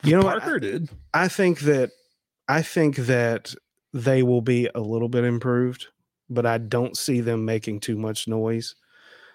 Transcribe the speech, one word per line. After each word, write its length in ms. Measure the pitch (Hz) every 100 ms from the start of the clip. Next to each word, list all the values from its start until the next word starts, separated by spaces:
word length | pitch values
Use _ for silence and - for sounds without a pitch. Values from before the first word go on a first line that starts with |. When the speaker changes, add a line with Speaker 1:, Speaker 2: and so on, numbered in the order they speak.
Speaker 1:
You 120 | 147 175
know 60 |
what? 160 | 196 220
Speaker 2:
Parker 180 | 359 254
did. 280 | 107 127 165 - -
Speaker 1:
I 140 | 151 180
think 320 | - 185 165
that, 300 | 147 139 123 _ _ _ _ _ -
I 140 | 147
think 340 | 160 - 156 139
that 580 | 123 123 117 113 - - _ _ _
they 300 | 135 120 131
will 200 | 123 123
be 260 | 117 123 120
a 60 | 120
little 280 | 107 113 117
bit 160 | 123
improved, 640 | 123 120 123 120 127 127 - _ _ _ _
but 160 | 120 117
I 120 | 113
don't 380 | 110 120 123 -
see 240 | - 123
them 240 | 117 117
making 360 | 110 110 113 107
too 160 | - 107
much 300 | 110 107 -
noise. 460 | 110 110 113 113 - _ _ - - -